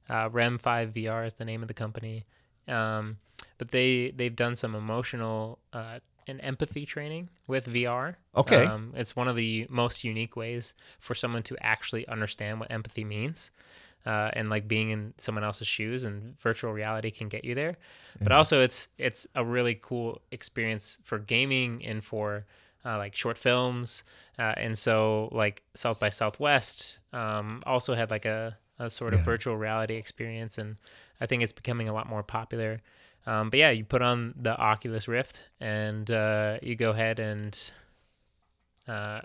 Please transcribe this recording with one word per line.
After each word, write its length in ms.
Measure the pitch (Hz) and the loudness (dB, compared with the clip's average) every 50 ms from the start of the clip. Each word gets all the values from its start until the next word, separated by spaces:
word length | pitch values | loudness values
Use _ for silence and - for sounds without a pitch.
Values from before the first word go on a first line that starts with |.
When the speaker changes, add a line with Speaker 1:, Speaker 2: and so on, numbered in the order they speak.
| _ - | _ -4
Speaker 1:
uh, 180 | 120 113 113 113 | -2 -2 -2 0
rem 260 | 113 120 120 120 123 117 | 2 2 2 2 2 0
five 320 | - 131 120 117 117 110 | 0 2 2 2 0 -2
V 180 | 110 113 110 110 | -4 -4 -4 -2
R 160 | 110 113 113 | -2 -2 -4
is 100 | 113 110 | -6 -6
the 100 | - 117 | -8 -8
name 160 | 113 113 113 | -8 -6 -8
of 60 | 113 110 | -8 -10
the 60 | 104 | -8
company. 520 | - 113 107 110 110 110 110 110 110 104 - _ _ _ _ _ _ _ - | -6 -6 -6 -6 -8 -10 -8 -10 -10 -12 -14 _ _ _ _ _ _ _ -4
Um, 500 | 120 113 110 110 110 107 107 107 107 101 - _ _ - - - _ _ | -2 0 0 0 0 -2 -4 -6 -8 -12 -16 _ _ -16 -16 -16 _ _
but 140 | 123 117 | -8 0
they, 400 | - 127 127 127 127 123 123 131 | 2 4 4 6 4 4 2 -2
they've 240 | 139 127 123 123 117 | -2 -2 -2 -2 0
done 200 | - 120 120 120 117 | 0 0 0 2 -2
some 180 | - 113 110 | -2 -2 -2
emotional, 840 | 107 107 110 110 120 120 - - 120 113 113 110 110 110 110 120 - _ _ - | -4 -2 -2 -2 -2 -2 -2 -4 -4 -2 -2 -2 -2 -4 -6 -8 -14 _ _ -10
uh, 260 | 117 110 113 113 127 - _ _ _ _ - | -10 -10 -10 -12 -14 -16 _ _ _ _ -14
and 120 | 135 135 - | -14 -8 -6
empathy 420 | 170 156 - 151 - - 147 147 | -6 -2 -2 -2 -4 -2 -8 -8
training 440 | - - 151 147 151 156 165 175 175 - _ _ - | -8 -8 -8 -8 -8 -8 -8 -10 -12 -16 _ _ -2
with 180 | 131 131 123 123 | -2 -2 -2 0
V 180 | 117 120 120 | 0 0 2
R. 320 | 120 120 123 131 160 175 - _ _ - | 2 0 -2 -2 -4 -8 -10 _ _ 2
Speaker 2:
Okay. 300 | - 135 - 220 - - | 2 6 8 8 8 8
Speaker 1:
Um, 260 | - 107 107 110 117 131 127 | 8 4 -2 -6 -8 -6 -6
it's 180 | 120 - - | -6 -4 -2
one 120 | 127 123 127 | -2 0 0
of 60 | 120 117 | 0 0
the 280 | 113 113 110 110 113 - | 0 0 0 -2 -4 -2
most 340 | 131 120 120 120 - - - | 0 0 2 2 0 -2 -4
unique 320 | 117 110 110 117 113 - | -4 -4 -4 -6 -6 -6
ways 380 | 120 113 117 120 120 117 - - - - - - _ | -8 -6 -6 -6 -6 -8 -8 -12 -14 -20 -20 -20 _
for 160 | - - 120 | -8 -6 -4
someone 280 | - - 120 117 117 107 | -2 -2 -2 -2 -4 -4
to 120 | - 127 - | -6 -8 -2
actually 440 | - 110 110 - - - - 113 110 - | 0 0 0 0 -2 -4 -4 -6 -4 -4
understand 500 | 113 110 107 104 - - 107 104 110 110 | -4 -2 -2 -4 -4 -6 -6 -6 -4 -6
what 100 | 110 - | -6 -6
empathy 360 | 117 110 107 - - - 110 | -6 -6 -6 -6 -8 -6 -6
means, 460 | 104 104 104 113 143 165 - - - - _ - - - - - - _ _ _ | -4 -4 -4 -4 -4 -4 -6 -10 -12 -12 _ -20 -20 -20 -20 -20 -20 _ _ _
uh, 240 | 113 110 107 107 110 - | -2 0 0 0 0 0
and, 160 | 117 110 107 | -2 -2 0
like, 180 | 107 107 104 104 | 0 -2 0 0
being 220 | 113 110 110 110 | 0 0 0 0
in 240 | 110 107 104 110 - - | -2 -4 -6 -10 -10 -8
someone 260 | - - 110 107 104 | -6 -4 -4 -2 -2
else's 240 | 107 104 - 110 - | -2 -4 -4 -4 -4
shoes, 340 | - - 107 110 123 127 127 | -4 -4 -4 -4 -4 -4 -4
and 340 | 107 101 101 107 120 135 - | -6 -6 -8 -10 -12 -16 -2
virtual 320 | - 117 113 - - 117 107 | 0 0 0 0 -2 -4 -2
reality 380 | 107 107 107 110 110 107 110 | -2 -2 -2 -2 -2 -2 -4
can 180 | 101 - 110 107 | -6 -6 -8 -8
get 160 | 101 110 - | -6 -6 -6
you 100 | 123 120 | -4 -4
there. 220 | 135 147 165 180 - - - - - - - - - | -2 -2 -4 -4 -8 -14 -20 -20 -20 -20 -20 -6 0
But 120 | 104 104 | 4 8
Speaker 2:
Yeah. 60 | 127 147 | 8 8
Speaker 1:
also 240 | 156 - 156 135 | 8 8 8 8
it's, 280 | 127 123 - - - - _ - | 8 8 6 2 0 -2 _ -2
it's 280 | 131 127 - - - - - | -2 -2 -2 -2 -8 -4 -2
a 100 | 135 120 | -2 0
really 300 | 117 120 123 120 120 117 | 2 2 2 2 2 0
cool 460 | 110 - - 127 120 117 117 110 - - _ - | -2 -4 -6 -4 -4 -2 -4 -6 -8 -12 _ -14
experience 640 | 113 - - - 113 113 110 110 107 - - - - - | -12 -12 -8 -6 -4 -2 -2 -2 -2 -4 -8 -8 -10 -8
for 140 | - - 107 | -6 -6 -6
gaming 680 | 104 - 117 117 135 139 135 131 127 120 117 120 - | -2 2 2 4 4 4 2 2 2 0 -2 -6 -6
and 180 | 107 110 107 104 | -4 -4 -6 -6
for, 420 | - - 107 107 104 104 104 104 - - - - _ _ _ - | -4 -4 -2 -2 -2 -2 -4 -8 -12 -18 -20 -20 _ _ _ -6
uh, 120 | 127 110 104 | -4 -4 -4
like, 180 | 101 101 98 | -4 -4 -6
short 220 | - - 117 117 - | -4 -2 -2 -4 2
films. 640 | - 127 123 123 127 127 123 123 123 120 - - - - - - - - _ - | 4 4 6 6 4 2 0 -2 -4 -6 -6 -8 -10 -12 -20 -20 -20 -18 _ -2
Uh, 140 | 117 110 - | 0 0 0
and 220 | - 110 113 110 110 | 0 -2 0 0 2
so, 500 | - 120 110 110 110 110 107 107 110 113 - | 4 4 6 6 6 4 4 2 0 -2 0
like, 280 | 113 107 104 101 - - _ _ | 2 2 2 0 -2 -12 _ _
South 260 | - - 123 113 - | -2 -2 -2 0 2
by 100 | 107 104 | 0 0
Southwest, 880 | - - 113 107 - - 147 147 147 131 113 - - - - - - - _ _ | 2 2 0 0 0 2 4 6 6 6 4 2 0 -2 -4 -6 -6 -10 _ _
um, 500 | - 123 113 107 107 107 104 107 110 120 - | -6 -4 -2 -2 -2 -2 -2 -4 -8 -8 -2
also 300 | - 131 123 - - 123 | 2 2 2 2 2 2
had, 160 | 117 113 107 | 0 2 0
like, 120 | 110 107 - | 0 -2 0
a, 320 | 113 107 110 113 113 110 - _ _ _ - | -2 -2 -2 -2 -6 -8 -12 _ _ _ -8
a 100 | 120 117 | -8 -6
sort 240 | - - 123 113 98 | -6 -4 0 4 4
of 60 | 95 | 6
Speaker 2:
Yeah. 40 | 82 | 6
Speaker 1:
virtual 320 | 117 117 110 - 127 113 107 | 6 2 2 0 -2 -2 -2
reality 380 | 107 107 110 110 110 110 113 | 0 0 0 0 0 -2 -4
experience, 600 | 110 104 - - - 117 113 113 113 113 110 - - | -6 -6 -10 -10 -8 -8 -8 -6 -6 -8 -8 -8 -8
and 200 | 107 104 107 - _ - - - - - _ _ | -8 -8 -10 -12 _ -20 -20 -20 -20 -20 _ _
I 60 | 113 | -2
think 160 | 110 131 120 117 | 0 0 0 0
it's 80 | 104 - | -2 -2
becoming 360 | - - 123 120 117 113 110 | -6 -4 -4 -2 -2 -2 -2
a 40 | 107 | -2
lot 140 | 110 - - | -2 -4 -4
more 160 | 110 107 101 | -4 -6 -6
popular. 580 | - - 113 113 - - 117 113 110 110 110 - _ _ - - - _ _ _ | -4 -4 -4 -4 -4 -4 -4 -2 -2 -4 -6 -10 _ _ -20 -20 -20 _ _ _
Um, 240 | 113 113 107 110 110 | -2 0 0 0 4
but 100 | 110 139 | 6 8
yeah, 120 | 156 151 | 8 8
you 120 | 123 110 107 | 8 4 2
put 180 | - - 123 | 2 2 4
on 340 | 123 123 120 120 117 117 - - | 4 4 2 2 0 -4 -6 -4
the 180 | 123 113 113 120 | -2 -2 0 2
Oculus 480 | 117 110 107 107 - 120 113 110 - - | 4 4 4 2 0 -4 -4 -4 -2 0
Rift 340 | 117 123 123 - - - - - _ _ | 0 -2 -2 -2 -8 -14 -16 -18 _ _
and, 500 | 117 110 107 107 107 107 107 107 107 107 | -4 -2 -2 0 0 -2 -2 -4 -2 0
uh, 500 | 117 110 107 107 107 107 107 107 107 - | 2 2 4 4 4 2 2 0 0 -2
you 160 | - 120 120 113 | -4 -6 -2 2
go 140 | 117 113 | 2 2
ahead 280 | 107 110 113 113 113 113 | 4 4 2 2 2 0
and, 340 | 110 107 107 104 107 107 101 - - - - - - _ _ _ _ _ _ _ _ _ _ _ _ _ _ _ _ _ _ - _ - | -2 -2 -2 -4 -6 -6 -6 -6 -6 -6 -8 -14 -20 _ _ _ _ _ _ _ _ _ _ _ _ _ _ _ _ _ _ -20 _ -10
uh, 340 | 113 104 104 104 107 107 - | -8 -6 -6 -6 -8 -10 -12